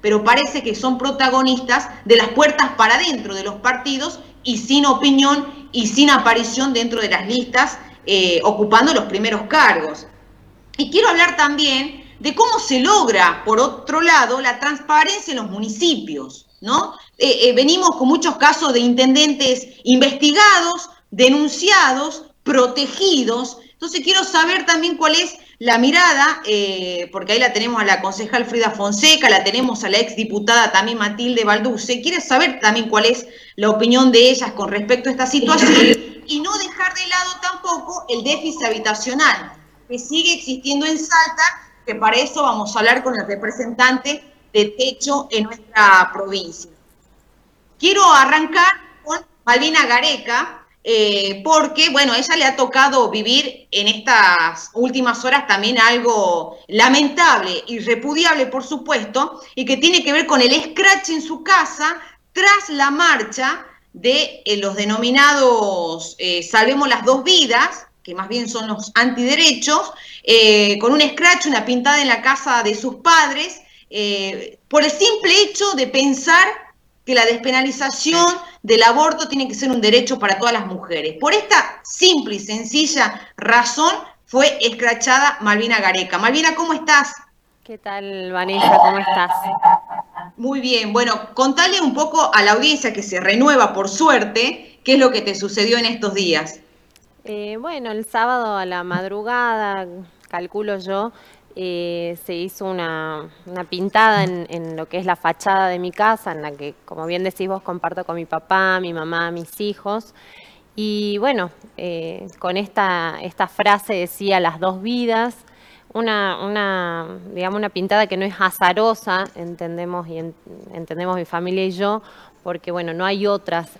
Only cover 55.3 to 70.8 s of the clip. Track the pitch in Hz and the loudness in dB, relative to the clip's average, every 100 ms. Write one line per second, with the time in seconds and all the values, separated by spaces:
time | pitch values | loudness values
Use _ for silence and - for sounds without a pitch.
55.3 | 277 269 196 214 240 226 240 233 220 190 | 0 2 0 0 2 4 4 2 2 2
56.3 | 170 160 - - 208 240 277 285 - 339 | 0 -4 -14 -4 2 4 4 2 4 4
57.3 | 240 185 214 - 233 220 233 269 302 339 | 4 0 -6 -8 -8 -2 -2 -2 0 2
58.3 | 302 254 254 - 302 - 233 208 262 302 | 2 0 -4 -8 -8 -4 -4 -4 -4 -4
59.3 | - - - 262 262 311 359 294 294 311 | -6 -14 -8 -4 0 2 2 0 -2 2
60.3 | 285 269 285 294 - 381 392 359 320 - | 2 4 2 -2 0 4 4 0 -6 -6
61.3 | 320 - 381 311 - 302 339 - _ _ | -6 2 2 2 -2 -4 -4 -12 _ _
62.3 | - 392 403 403 285 277 285 339 285 214 | 0 4 2 0 -2 0 2 2 2 -2
63.3 | 202 262 339 - _ _ - 220 277 311 | -6 -4 -6 -10 _ _ -6 0 0 -2
64.3 | - - 208 196 202 208 220 240 269 285 | -6 -6 -4 -4 -4 -4 -2 0 4 4
65.3 | 285 262 233 202 185 170 165 - - 180 | 4 4 4 0 -2 -4 -8 -12 -8 -6
66.3 | 175 170 226 226 277 277 233 214 262 262 | -4 0 2 2 2 0 0 2 2 4
67.3 | 359 277 233 320 - - _ - 180 190 | 2 4 2 0 -4 -18 _ -16 -12 -6
68.3 | 240 226 233 220 208 - 220 240 240 247 | -6 -6 -8 -8 -8 -4 0 0 0 0
69.3 | 302 330 269 - 302 - - - - - | 2 2 2 0 -2 -2 -12 -20 -10 2
70.3 | 226 220 214 208 208 | 6 6 6 4 2